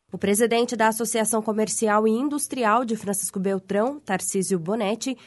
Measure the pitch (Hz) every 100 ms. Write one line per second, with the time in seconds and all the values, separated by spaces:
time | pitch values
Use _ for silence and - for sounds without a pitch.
0 | _ 185 196 202 233 233 240 226 220 220
1 | 226 226 214 226 214 214 214 - 220 208
2 | 220 220 285 285 - 262 220 226 254 220
3 | 190 196 - 202 190 196 190 196 233 294
4 | - 185 - 196 180 190 160 226 196 226
5 | 277 254